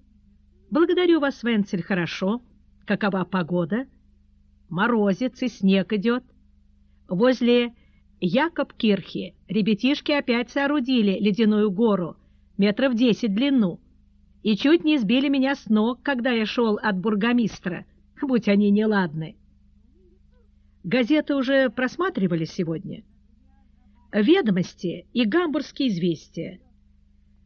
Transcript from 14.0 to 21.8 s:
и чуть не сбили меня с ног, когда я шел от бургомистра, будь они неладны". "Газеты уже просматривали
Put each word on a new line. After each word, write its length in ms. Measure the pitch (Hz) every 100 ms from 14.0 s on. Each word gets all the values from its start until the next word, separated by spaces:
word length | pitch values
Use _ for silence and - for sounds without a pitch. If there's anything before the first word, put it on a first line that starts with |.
| _ _ _ _
и 120 | 208 208
чуть 300 | 277 339 302
не 120 | 302
сбили 300 | 190 254 285
меня 280 | 277 262 277
с 120 | -
ног, 340 | 214 220 247
когда 300 | - 254 247
я 140 | 226 208
шел 340 | - 233 208
от 160 | 220 185
бургомистра, 880 | 214 214 233 240 214 - 185 165 - _ _ -
будь 260 | 285 240 -
они 240 | 202 208
неладны". 640 | 202 220 202 175 156 160 - _ _ _ _ _ _ _ _ _ _ _ _ _ _ 170
"Газеты 500 | 247 233 302 294 277
уже 340 | 254 269 262
просматривали 760 | 254